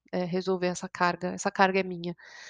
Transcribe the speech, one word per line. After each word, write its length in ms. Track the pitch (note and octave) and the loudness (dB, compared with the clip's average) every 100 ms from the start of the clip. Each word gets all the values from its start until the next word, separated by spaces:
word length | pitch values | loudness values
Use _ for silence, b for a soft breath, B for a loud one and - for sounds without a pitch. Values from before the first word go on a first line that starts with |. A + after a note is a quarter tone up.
| - | -6
eh, 120 | F#3 | -4
resolver 440 | F3+ F#3 F#3 F#3 F3+ | -2 -2 0 0 0
essa 200 | F3 F#3 | -2 -6
carga, 420 | - F3 F3 F3+ | 0 0 0 -4
essa 160 | F#3 G3+ | -4 -2
carga 300 | - F#3+ F#3+ | 4 4 4
é 20 | |
minha, 320 | F#3 F3 F3 E3+ B B | 0 -4 -6 -8 B B